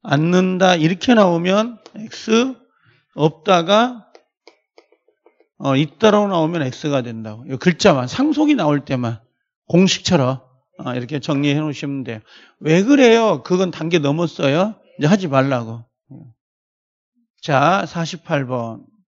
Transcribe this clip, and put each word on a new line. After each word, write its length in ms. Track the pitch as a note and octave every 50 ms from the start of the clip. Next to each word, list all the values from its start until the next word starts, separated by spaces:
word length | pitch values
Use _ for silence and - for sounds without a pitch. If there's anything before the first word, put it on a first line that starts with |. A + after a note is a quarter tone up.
| -
않는다 720 | - C#3+ C#3+ D#3 E3+ F3+ F#3 F#3 F#3 F#3 F3+ F#3+ F#3 F3+
이렇게 380 | E3 D3+ D#3+ G3 F3 - - B3
나오면 640 | A3 G3+ F3+ E3+ E3 E3+ F#3 F#3+ G#3 A3 A#3+ A#3 - _ - _
X, 600 | G#3 G#3+ A3 - - - - A3 A3+ B3 C4+ B3+ _ _ _ _ _ _ _ _ _ _ _ _
없다가, 960 | - D3 D#3+ - _ _ - F#3+ F3 E3 E3 G3+ G#3+ A#3+ B3+ B3 A3+ F#3+ _ _ - _ _ _ _ _ - _ _ _ _ _ - _ _ _ _ _ _ _ _ _ _ _ _ _ _ _
어, 180 | _ D#3 C#3 C3+
있다라고 520 | C3+ D#3+ D3+ - _ - G#3+ G3+ G#3 G#3
나오면 360 | G3+ F#3+ E3+ D#3 D#3+ F3 E3 C#3+
X가 380 | B2+ B2 - - D3+ C#3+ C3+ A#2
된다고. 420 | A#2+ A2+ A2+ A2 A2 G#2+ A2+ B2+
이 80 | C#3+ C3+
글자만, 520 | B2 - F3+ E3 - - G#3 D3+ C3 B2
상속이 480 | B2+ - - C4+ D#4 D4 D4 D#4 D4 D4+
나올 280 | A#3 D#3 D3+ D3 C#3+ C3
때만 380 | - C#3 B2 B2 A#2 A#2 - _ _ _ _ _ _ _ _ _
공식처럼, 760 | _ - F3 F#3+ F3+ - - - - F3+ D#3 C3 B2+ C3 B2+ _ _ _ _ _ _ _ -
어, 140 | - A#2+ B2
이렇게 260 | B2+ A#2+ A#2+ C#3+ C#3
정리해 400 | - - D3 C#3 C#3+ C#3+ C#3+ D3+
놓으시면 440 | D#3 D#3 C#3 - D#3 C#3+ C#3 C3+ B2
돼요. 160 | B2+ A#2 G#2+ _ _ - - - _ _ _
왜 240 | - D3 D#3+ F3+ G3
그래요? 600 | B3 C#4+ C#4+ C4 A#3 A3+ A#3 A3+ G#3+ F3 C3 -
그건 280 | - F3+ F3+ F#3+ F3
단계 280 | D3+ - D#3+ E3+ E3+ F3
넘었어요. 760 | C#3+ C#3 D3 E3 E3+ D#3+ - - E3 C3+ C#3 E3 F#3+ A3 G#3+ _ _ _ _
이제 100 | - C#3
하지 200 | D3+ G3+ G3 F#3
말라고. 580 | D#3 C3+ C3+ C3 C#3 C3+ A#2+ A#2 A2+ A2+ A#2 A2+ _ _ _ _ _ C3+ C3 - A#2+ A2+ _ _ _ _ _ _ _ _ _ _ _ _ _ _ _ _ _ _ _ _ _
자, 440 | - - C#3+ C3 C#3+ D#3+ F#3 G3+ F#3+
사십팔 580 | D#3 - F3 E3 D#3 - E3 _ - E3 C#3+ C3+
번. 360 | A#2+ B2+ B2 A#2 A2+ A2+ - - _ _ _ _